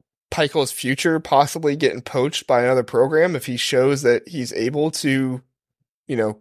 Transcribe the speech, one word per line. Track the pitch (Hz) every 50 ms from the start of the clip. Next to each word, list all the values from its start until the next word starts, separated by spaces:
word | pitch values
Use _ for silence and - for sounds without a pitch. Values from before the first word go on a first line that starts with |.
| _ _ _ _ _ _
Pikiell's | - 165 156 143 - 160 139 -
future | - - - 127 135 - - 170 160 160
possibly | - - 143 139 147 143 - 165 160 147 143
getting | 151 143 123 80 123
poached | - - - 135 131 151 160 - -
by | - 131 120 120
another | 127 131 127 113
program | - - 113 127 135 156 156 170 180 165
if | 127 -
he | - 123
shows | 117 - - 143 127 131 139 143 135
that | 143 120 120 - -
he's | - 175 143 123 117 -
able | - 113 123 147 147 151 160
to, | - - - 143 135 135 135 131 127 127 - _ _ _ _ _ _ _ _ _ _ _ _
you | - 135
know, | 117 110 110 107 -